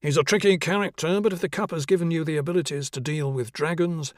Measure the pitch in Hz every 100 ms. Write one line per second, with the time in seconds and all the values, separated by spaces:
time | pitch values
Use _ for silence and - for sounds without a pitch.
0 | 147 143 147 208 196 185 151 196 202 -
1 | 160 190 214 185 185 - 208 165 139 190
2 | 170 165 156 156 143 180 165 143 135 -
3 | 127 151 139 135 117 - 147 165 175 165
4 | 143